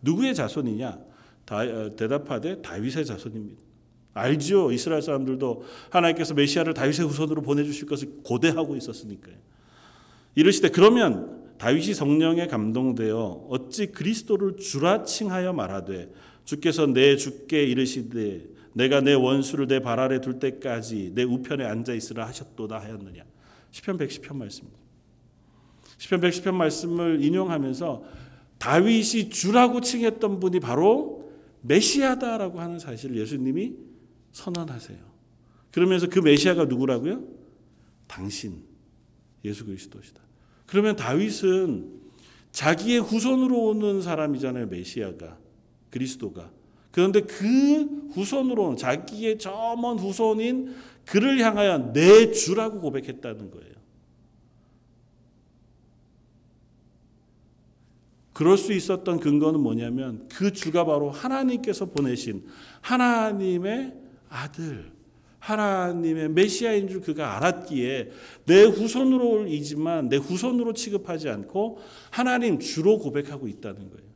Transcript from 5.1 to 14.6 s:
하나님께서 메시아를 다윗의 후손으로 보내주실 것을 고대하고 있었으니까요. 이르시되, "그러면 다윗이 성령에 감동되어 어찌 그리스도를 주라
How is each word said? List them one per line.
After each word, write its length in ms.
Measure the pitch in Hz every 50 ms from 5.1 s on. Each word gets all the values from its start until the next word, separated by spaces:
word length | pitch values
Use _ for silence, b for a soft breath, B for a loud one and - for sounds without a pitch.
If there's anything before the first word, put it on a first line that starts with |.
| 147 135 135 131 131 131 135 127 117 113 B B B B B B
하나님께서 420 | - 180 170 170 160 170 165 - 156
메시아를 400 | 143 143 143 143 180 165 160 160
다윗의 340 | - 135 139 151 139 170
후손으로 360 | 156 143 139 156 151 156 156 139
보내주실 440 | 131 147 143 147 147 143 143 -
것을 360 | - 151 131 131 - - - -
고대하고 520 | - 117 123 156 165 160 160 160 143 143
있었으니까요. 600 | 131 - - 110 - - 107 101 - - 95 90 101 - _ b b b b b b b b b b b b b b b b b
이르시되, 360 | 143 156 180 202 - - 165
"그러면 840 | - 180 185 214 233 247 226 165 113 92 - - - - - - - -
다윗이 340 | - 117 135 165 160 196 202
성령에 540 | 151 156 139 147 156 160 165 165 165 175
감동되어 1040 | - 139 113 107 110 113 123 131 131 120 110 113 110 107 113 113 98 87 73 - -
어찌 360 | 127 131 131 - - 214 208
그리스도를 720 | - - - - 185 226 220 - - 214 190 196 196 185
주라 480 | 190